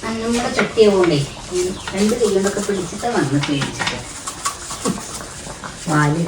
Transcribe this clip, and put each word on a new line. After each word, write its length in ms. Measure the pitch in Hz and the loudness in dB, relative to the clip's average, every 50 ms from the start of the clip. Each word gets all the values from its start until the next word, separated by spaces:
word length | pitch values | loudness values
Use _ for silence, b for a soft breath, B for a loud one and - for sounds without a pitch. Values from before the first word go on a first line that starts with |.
| - | -6
നല്ല 380 | 226 226 226 220 233 233 240 240 254 247 226 | -6 -6 -4 -2 0 0 0 0 -2 0 0
ചട്ടി 220 | 214 - - 233 220 208 | 0 0 6 6 6 8
ആവുകൊണ്ടേ 320 | 202 190 185 170 165 143 139 135 - - - - 180 180 180 185 196 196 - - - | 8 6 4 4 4 2 0 -2 -6 -12 -12 -4 -2 0 0 0 -2 -6 -8 -6 0
രണ്ട് 180 | 190 202 214 233 240 | 2 2 4 4 4
കൈ 80 | 240 208 196 | 2 4 4
കൊണ്ടൊക്കെ 260 | 190 190 202 202 208 202 | 4 2 2 0 0 -2
പിടിച്ചിട്ട് 400 | - 196 185 170 - - - - 240 240 | -2 -2 -2 -2 -4 -6 -4 -4 0 0
വന്ന് 220 | 202 147 131 135 143 139 | 2 2 2 2 0 2
പേടിച്ചിട്ട് 520 | - 147 139 135 127 - - - - - - - - - - - - - - - - - - - - - - - - - - - - - - - - - - - - - - - - - - - - | 2 0 0 0 -2 -4 -4 -4 -4 -4 -6 -10 -10 -12 -12 -12 -12 -12 -6 -6 -6 -6 -6 -10 -12 -10 -6 -4 -4 -4 -4 -6 -10 -10 -12 -12 -12 -12 -14 -12 -12 -12 -10 -12 -12 -12 -8 -4 0
വാല് 320 | 156 151 147 147 151 165 170 | 2 4 4 4 2 2 0